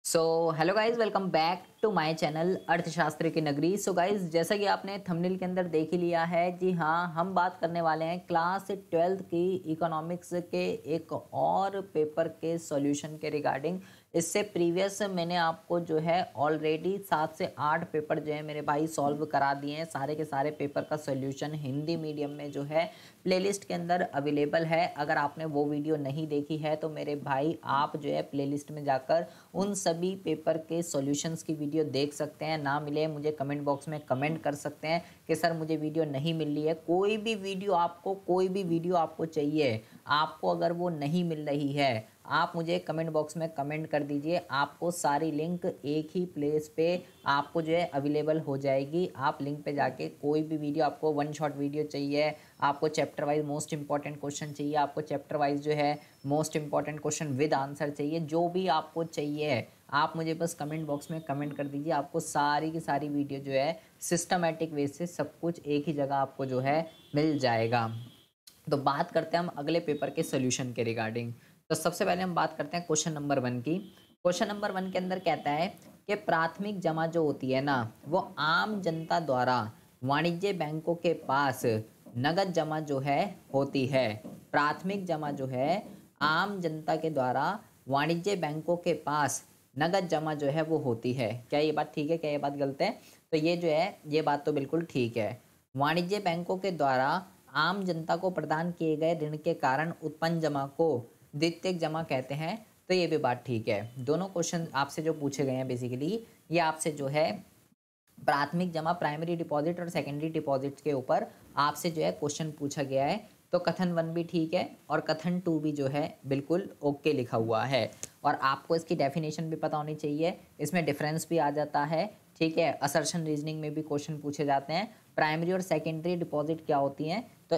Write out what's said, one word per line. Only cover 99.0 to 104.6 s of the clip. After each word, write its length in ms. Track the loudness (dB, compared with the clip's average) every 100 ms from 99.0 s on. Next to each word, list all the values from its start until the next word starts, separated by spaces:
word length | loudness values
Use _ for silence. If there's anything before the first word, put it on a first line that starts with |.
| 2 2
ऋण 160 | -2 -2
के 160 | -2 0
कारण 380 | 2 2 0 -4
उत्पन्न 360 | -8 -2 0 2
जमा 260 | 0 0 -4
को 180 | 2 2 2 -4 _ -10 0
द्वितीयक 440 | 0 0 -4 0
जमा 240 | -2 -2
कहते 320 | -2 -2 -2 -4
हैं, 300 | -4 -6 -12 _ 0
तो 40 |
ये 140 | 2 4
भी 100 | 2
बात 260 | 2 0 -2
ठीक 220 | -2 0
है। 380 | -2 -2 -6 0
दोनों 220 | 0 0
क्वेश्चन 400 | -2 -2 -2